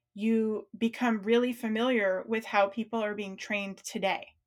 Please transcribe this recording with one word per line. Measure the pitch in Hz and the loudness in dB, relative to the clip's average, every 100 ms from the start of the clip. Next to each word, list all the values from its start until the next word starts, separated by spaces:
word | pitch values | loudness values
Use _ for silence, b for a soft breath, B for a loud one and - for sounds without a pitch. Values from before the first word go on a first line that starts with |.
| _ | _
you | 196 220 226 220 214 - 196 | -2 2 4 2 -2 -6 -2
become | 226 - 240 220 | -2 0 0 0
really | 196 233 247 | 4 4 4
familiar | 240 220 220 247 240 196 185 220 | -2 -2 0 2 2 2 0 -2
with | 226 226 | -4 2
how | 208 196 | 2 2
people | 226 220 226 | 0 -4 -2
are | 208 208 | -2 -4
being | 196 190 | -8 -10
trained | - 208 196 190 | -4 -4 -4 -8
today. | - 202 190 - - _ | -10 -2 0 -2 -6 _